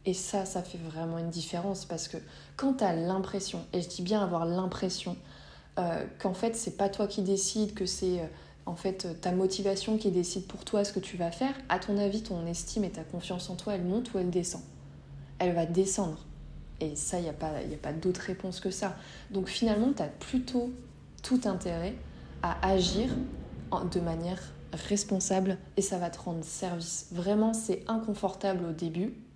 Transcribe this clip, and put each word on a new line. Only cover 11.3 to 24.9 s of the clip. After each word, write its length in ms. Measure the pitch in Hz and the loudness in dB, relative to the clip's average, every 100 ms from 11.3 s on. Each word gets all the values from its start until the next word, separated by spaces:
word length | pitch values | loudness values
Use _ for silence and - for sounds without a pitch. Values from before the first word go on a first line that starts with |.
faire, 240 | - 269 269 - | 2 0 0 0
à 120 | 240 | 0
ton 180 | - 202 | 2 2
avis, 240 | 202 214 | 4 2
ton 240 | 220 175 165 | -2 -2 -2
estime 380 | 170 - 220 | -4 -2 0
et 80 | 185 | 0
ta 120 | 165 | -2
confiance 460 | 156 175 - 180 - | -6 -6 -4 -4 -4
en 60 | 180 | -6
toi, 180 | 208 | -2
elle 100 | 190 | 0
monte 300 | 175 214 247 | 2 2 0
ou 60 | 190 | 0
elle 100 | 180 | 2
descend ? 320 | 175 175 - - - - - - - - - | 2 0 -4 -10 -16 -16 -16 -16 -14 -8 0
Elle 160 | 180 170 | 4 4
va 100 | 165 | 4
descendre. 540 | 170 190 - 175 156 - - - - - - | 4 4 4 0 -2 -8 -14 -14 -14 -12 -4
Et 160 | 156 147 | -4 -2
ça, 240 | - 180 | -2 0
y 80 | 165 | 0
a 60 | |
pas, 300 | 143 160 147 | -2 -2 -2
y 100 | - | -4
a 40 | 151 | -4
pas 160 | 143 | -4
d'autre 280 | 160 185 180 | 0 2 0
réponse 380 | - 185 190 180 | -2 -4 -4 -2
que 100 | 190 | -4
ça. 260 | 180 190 - - - - | -2 -2 -4 -12 -14 -4
Donc 160 | 196 185 | -2 0
finalement, 440 | - 226 208 254 277 | 2 4 6 4 4
t'as 120 | 151 | 0
plutôt 640 | - - 254 - 247 247 - - - - - | -4 -2 0 2 0 0 -4 -12 -18 -18 -8
tout 200 | - 254 214 | 2 4 4
intérêt 500 | 180 180 165 185 254 - - - - | 0 0 0 -2 -4 -8 -12 -14 -2
à 220 | 175 170 190 | -2 2 6
agir 440 | 190 175 214 254 - - - - - - | 6 6 4 2 0 -2 -6 -10 -10 -2
en, 120 | 185 | 0
de 160 | 175 175 | 2 2
manière 540 | 170 165 170 190 - - - 165 | 2 0 -2 -4 -6 -12 -10 -6
responsable 720 | - | 0